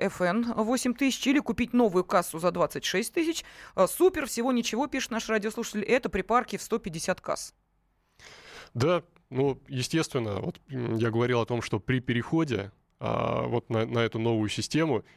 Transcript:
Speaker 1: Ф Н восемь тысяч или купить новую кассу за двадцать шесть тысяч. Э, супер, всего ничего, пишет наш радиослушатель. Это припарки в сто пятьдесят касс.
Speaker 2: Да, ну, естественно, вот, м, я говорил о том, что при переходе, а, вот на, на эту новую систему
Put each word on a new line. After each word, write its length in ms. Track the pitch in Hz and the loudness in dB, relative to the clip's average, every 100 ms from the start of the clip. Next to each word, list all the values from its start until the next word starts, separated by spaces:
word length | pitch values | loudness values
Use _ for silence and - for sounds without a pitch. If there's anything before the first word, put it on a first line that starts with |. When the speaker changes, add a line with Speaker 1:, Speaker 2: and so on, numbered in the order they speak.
| 190 | 0
Speaker 1:
Ф 160 | - | 0
Н 320 | 180 208 233 | 0 2 0
восемь 400 | - 220 254 254 | 0 0 0 0
тысяч 320 | 240 269 - 247 | 0 0 0 2
или 120 | 285 | 2
купить 340 | 285 214 240 | 2 -2 0
новую 300 | 240 233 180 | 4 4 2
кассу 340 | 180 196 170 160 | 2 2 2 0
за 120 | 175 | 0
двадцать 340 | 175 156 139 - | 2 0 0 -2
шесть 280 | 185 226 | -2 0
тысяч. 300 | 349 330 330 - - - - | 0 0 -2 -8 -18 -8 0
Э, 120 | 185 | 2
супер, 400 | - 370 320 269 | 4 4 4 -2
всего 240 | - 247 | -2 0
ничего, 340 | 247 233 220 294 | 0 0 -2 -2
пишет 240 | 269 - | -4 -4
наш 180 | 220 - | -4 -2
радиослушатель. 520 | 220 214 226 226 208 | -2 -2 -6 -6 -4
Это 260 | - 254 202 | 0 0 2
припарки 480 | 196 - 240 240 190 | -4 2 0 0 -6
в 40 | |
сто 160 | - 233 | -4 -4
пятьдесят 440 | 202 160 - 180 | -4 -4 -4 -4
касс. 320 | - - - - _ _ _ _ _ _ - - - - - 120 | -4 -6 -6 -16 _ _ _ _ _ _ -20 -20 -20 -20 -12 0
Speaker 2:
Да, 280 | 147 175 - _ _ | 2 2 -2 _ _
ну, 300 | 131 139 127 - | 0 0 0 -6
естественно, 720 | 135 - 160 156 131 113 95 | -6 -2 0 0 -2 -2 -2
вот, 220 | 92 - - | -4 -8 -10
м, 260 | 131 117 110 | -6 -2 0
я 140 | 117 | 2
говорил 320 | 113 120 120 | 2 2 2
о 40 | 110 | 0
том, 160 | 120 | -2
что 180 | - 110 | -2 -4
при 200 | - 127 | 0 0
переходе, 720 | 120 120 - 160 156 104 104 - _ _ | 2 0 2 0 2 -2 -4 -12 _ _
а, 440 | 113 117 117 117 123 | -2 0 0 0 0
вот 220 | 117 - | -2 -2
на, 160 | 113 117 | -2 0
на 140 | 120 | 0
эту 200 | 113 113 | 0 0
новую 300 | 117 113 107 | 0 2 0
систему 540 | - - 147 160 110 - | -2 -2 0 2 0 -4